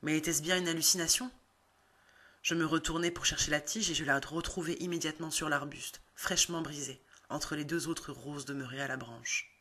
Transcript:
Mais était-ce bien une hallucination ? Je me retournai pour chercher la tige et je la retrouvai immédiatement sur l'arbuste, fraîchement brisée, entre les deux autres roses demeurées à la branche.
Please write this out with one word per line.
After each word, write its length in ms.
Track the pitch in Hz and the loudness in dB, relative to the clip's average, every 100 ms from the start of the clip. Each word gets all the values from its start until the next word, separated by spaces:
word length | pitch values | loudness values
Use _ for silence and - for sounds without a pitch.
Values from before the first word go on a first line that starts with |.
Mais 160 | 143 156 | 2 2
était-ce 240 | 156 156 | 2 0
bien 160 | 156 185 | 2 2
une 120 | 180 | 2
hallucination ? 600 | 165 160 185 165 - 254 - _ _ _ _ _ _ _ - - - | 2 4 4 4 2 2 -10 _ _ _ _ _ _ _ -20 -20 -6
Je 140 | - | 0
me 120 | 170 160 | 2 4
retournai 440 | 160 160 165 170 | 2 2 2 0
pour 140 | 170 | 2
chercher 260 | - 156 - | 2 2 2
la 120 | 151 | 2
tige 280 | - 214 196 | 0 -2 0
et 40 | |
je 100 | 156 | 0
la 160 | 151 139 | 4 2
retrouvai 540 | - 160 165 - 165 | 2 -4 -2 -2 -2
immédiatement 560 | 170 180 170 160 156 160 | -2 -2 0 -2 -4 -4
sur 180 | 151 160 | -2 0
l'arbuste, 540 | 143 143 135 - - - | 0 0 -8 -12 -12 -20
fraîchement 460 | - - 175 - 170 | -6 -2 4 4 2
brisée, 420 | 156 147 139 131 _ - _ | -4 -6 -8 -10 _ -20 _
entre 260 | 147 - 151 | -6 -4 -4
les 80 | |
deux 240 | 143 165 156 | -2 -2 -2
autres 240 | 160 - | -4 -6
roses 320 | 135 131 147 | -10 -8 -8
demeurées 380 | 135 139 127 131 | -6 -6 -6 -6
à 40 | 135 | -4
la 120 | 131 | -4
branche. 520 | 123 117 117 - - - | -6 -10 -4 -4 -4 -14